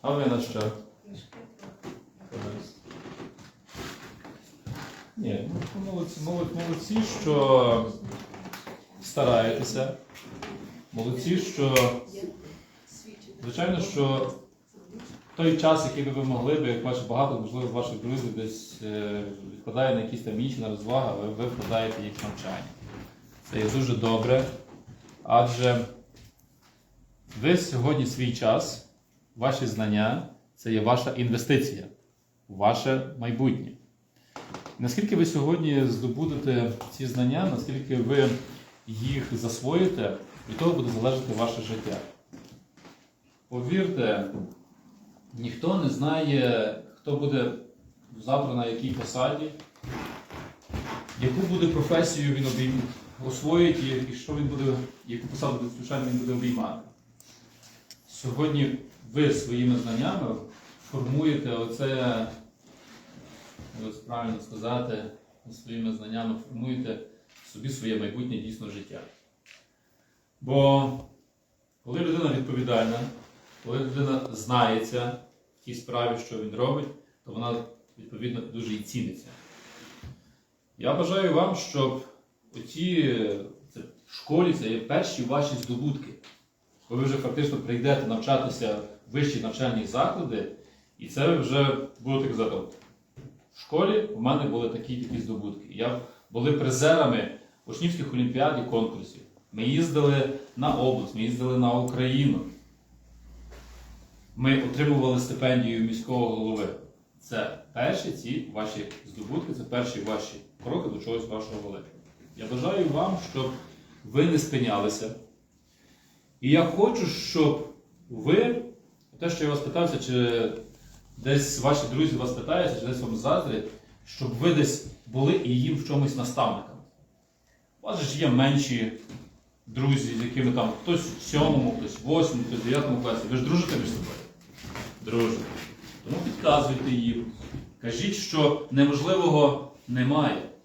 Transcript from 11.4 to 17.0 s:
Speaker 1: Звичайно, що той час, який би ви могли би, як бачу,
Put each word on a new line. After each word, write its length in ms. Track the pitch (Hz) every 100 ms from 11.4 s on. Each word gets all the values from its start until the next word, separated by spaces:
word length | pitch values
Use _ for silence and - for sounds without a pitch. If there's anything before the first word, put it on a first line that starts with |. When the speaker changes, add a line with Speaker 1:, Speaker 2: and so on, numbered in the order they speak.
| - - 135 131 123 - - - - - 156 165 - - - - 214 - - -
Speaker 1:
Звичайно, 380 | 117 127 175 175
що 520 | - 147 135 131 - - - _ _ - - - - - - -
той 220 | 165 160
час, 280 | 160 156 131
який 180 | 143
би 80 | 139
ви 120 | 135
могли 320 | 131 123 127 151
би, 120 | 123
як 160 | 117
бачу, 180 | 127 123